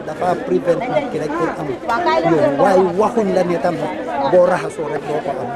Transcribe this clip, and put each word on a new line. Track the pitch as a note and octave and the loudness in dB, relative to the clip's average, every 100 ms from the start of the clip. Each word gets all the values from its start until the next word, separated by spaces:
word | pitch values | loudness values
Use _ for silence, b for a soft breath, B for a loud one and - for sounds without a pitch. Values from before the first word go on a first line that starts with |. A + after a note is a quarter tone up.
| D3+ | -8
dafa | D#3 F3+ | -4 -2
prevent | F3 - F3+ F3 E3 | -2 0 0 2 0
nit | B3+ D4+ C#4 | 0 -2 -2
ki | D#3+ | -4
rek | D3+ | -4
pour | E4 E4 | -2 -4
am | F3 D3+ | -4 -6
loolu. | B2 - A#3 D#4+ D#4+ E3 - - - | -6 -4 -2 0 0 2 4 4 4
Waaye | G3 F#3 F#3 F3 | 4 6 4 2
waxuñ | G#3+ A3+ G3 | 0 2 2
la | F#3 | 2
ne | F3 E3+ | 0 0
tam | F3 D#3 D3+ D3+ - - F3+ | -2 -2 -4 -6 -6 -4 2
boo | F3+ F3+ | 4 4
raxasoo | F3 D#3 - D3 | 2 -2 -6 -6
rek | D3+ | -6
doo | D3 D3 | -4 -4
ko | C3+ | -4
am. | C3 A#2+ | -6 -6